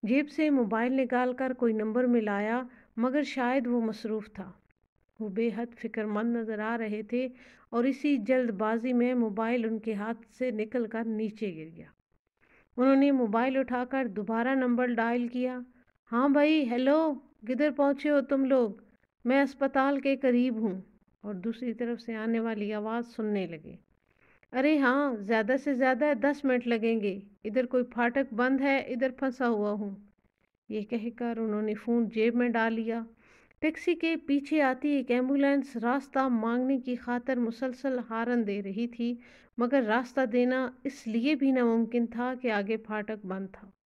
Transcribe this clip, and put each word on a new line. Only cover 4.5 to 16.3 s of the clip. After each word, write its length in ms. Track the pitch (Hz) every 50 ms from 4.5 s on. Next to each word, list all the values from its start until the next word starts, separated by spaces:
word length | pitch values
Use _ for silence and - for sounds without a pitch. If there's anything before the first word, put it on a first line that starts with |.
| 180 _ _ _ _ _ _ _ _ _ _ _ _ _
वो 80 | 220 208
बेहद 380 | 185 202 233 233 196 220 240 240
फ़िक्रमंद 720 | 233 - - 226 220 226 214 214 208 208 214 233 233 233
नज़र 220 | 226 214 220 208
आ 160 | 214 220 233
रहे 280 | 240 233 220 208 208 220
थे 280 | 208 240 247 262 254 254 - - - - - _ _
और 140 | - 233 240
इसी 320 | 269 269 277 - 294 285 262
जल्दबाजी 760 | 202 202 262 254 254 233 202 185 214 214 220 233 220 254 247
में 200 | 240 240 247 254
मोबाइल 520 | 247 233 220 202 208 220 226 240 254 226
उनके 280 | 220 226 220 214 226 220
हाथ 220 | 196 208 220 233 226 - _ _
से 180 | - 254 254
निकलकर 540 | 220 214 214 220 - 254 233 214 220 226 226
नीचे 460 | 226 220 214 220 214 214 - 220 202
गिर 180 | 170 156 156 160
गया। 240 | 165 165 160 - _ _ _ _ _ _ _ _ _ _ _ _ _ _ _ _ _ -
उन्होंने 340 | 247 269 269 269 277 285
मोबाइल 460 | 277 262 247 214 202 226 240 262 262 269
उठाकर 500 | 269 254 247 247 254 247 269 269 262 233
दोबारा 480 | 185 214 208 220 226 226 233 254 269
नंबर 320 | 269 254 247 240 233 254 247
डायल 420 | 240 226 226 233 240 247 240 233
किया। 360 | 240 247 247 254 254 254 247 - _ _ _ _ _ _ _
"हाँ 280 | _ 233 233 262 285